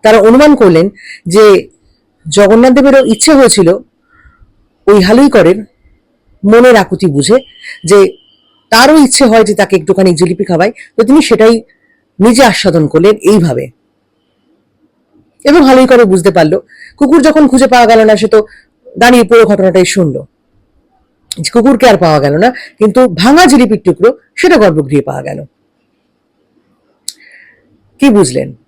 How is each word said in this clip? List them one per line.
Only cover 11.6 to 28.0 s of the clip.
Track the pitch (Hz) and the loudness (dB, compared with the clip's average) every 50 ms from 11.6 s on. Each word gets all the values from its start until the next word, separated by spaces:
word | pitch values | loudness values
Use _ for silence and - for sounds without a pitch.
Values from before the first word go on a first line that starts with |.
| - _ _ _ _ _ _ _ _ _ _ - | -6 _ _ _ _ _ _ _ _ _ _ -2
নিজে | 190 233 233 240 269 | 0 0 2 2 0
আস্বাদন | 226 - - - 190 165 170 151 | 0 0 -2 -4 -2 -2 -2 -4
করলেন | 143 - 156 170 208 214 | -2 -2 0 0 0 -2
এইভাবে। | 214 - 180 214 202 165 156 123 - 135 131 _ _ _ _ _ _ _ _ _ _ _ _ _ _ _ _ _ _ _ _ _ _ _ _ _ _ _ _ _ _ _ _ _ _ _ | 0 0 0 0 0 0 -2 -4 -6 -10 -12 _ _ _ _ _ _ _ _ _ _ _ _ _ _ _ _ _ _ _ _ _ _ _ _ _ _ _ _ _ _ _ _ _ _ _
এবং | 285 294 349 285 | 0 2 2 2
হালুইকরও | 269 262 262 262 254 254 240 233 | 4 2 2 2 2 2 2 2
বুঝতে | 190 185 185 160 196 | 2 0 -2 -2 -2
পারল, | 165 185 160 151 - - _ _ _ _ - - _ | 0 0 -2 0 -2 -6 _ _ _ _ -20 -20 _
কুকুর | _ 285 254 302 330 | _ -2 0 0 2
যখন | 254 311 302 311 302 | 2 2 2 2 0
খুঁজে | 262 254 254 269 | 0 2 0 0
পাওয়া | - 254 240 240 | 0 2 0 2
গেল | 214 233 220 | 2 2 2
না, | 220 214 214 | 2 2 0
সে | 202 220 | -2 -2
তো | 208 220 214 214 - - - _ _ _ _ _ - - | 0 -2 -2 -2 -4 -18 -20 _ _ _ _ _ -20 -6
দাঁড়িয়ে | - 233 240 254 240 226 | -2 0 2 2 2 2
পুরো | 190 233 226 220 | 2 2 2 2
ঘটনাটাই | 202 208 196 190 190 170 185 180 | 2 0 -2 -2 -2 0 0 -2
শুনল, | - - 196 175 147 127 - 139 _ _ _ _ _ _ _ _ _ _ _ _ _ _ _ _ _ _ _ _ _ - - | -2 -2 -4 -4 -4 -6 -8 -14 _ _ _ _ _ _ _ _ _ _ _ _ _ _ _ _ _ _ _ _ _ -12 -10
যে | 160 - - | -10 -4 -2
কুকুরকে | 240 220 269 269 202 262 240 | 0 2 2 0 2 2 0
আর | 202 | 2
পাওয়া | 165 175 160 156 147 | 2 0 0 0 0
গেল | 139 143 147 | -2 -2 -2
না, | 160 202 247 | -2 -2 -2
কিন্তু | 254 - - - _ _ 214 214 202 254 254 233 | -4 -6 -20 -20 _ _ -4 -2 0 0 0 0
ভাঙা | 170 151 185 247 285 339 370 | -2 -2 0 0 2 2 2
জিলিপির | 277 277 240 247 196 214 - | 2 2 0 0 -2 -4 -4
টুকরো | _ 185 - - 180 233 269 _ _ _ _ | _ -6 -4 0 -2 -2 -2 _ _ _ _
সেটা | - - 359 349 | -4 -2 0 0
গর্ভগৃহে | 247 214 185 156 156 143 131 147 143 | 0 0 0 -2 -4 -6 -4 -4 -4
পাওয়া | - 151 - 135 | -4 -6 -12 -12
গেল। | 135 139 - - 147 _ _ _ _ _ _ _ _ _ _ _ _ _ _ _ _ _ _ _ _ _ _ _ _ _ _ _ _ _ _ _ _ - - _ _ _ - _ _ _ _ _ _ _ _ _ _ _ _ | -12 -12 -14 -14 -16 _ _ _ _ _ _ _ _ _ _ _ _ _ _ _ _ _ _ _ _ _ _ _ _ _ _ _ _ _ _ _ _ -20 -20 _ _ _ -20 _ _ _ _ _ _ _ _ _ _ _ _
কি | _ | _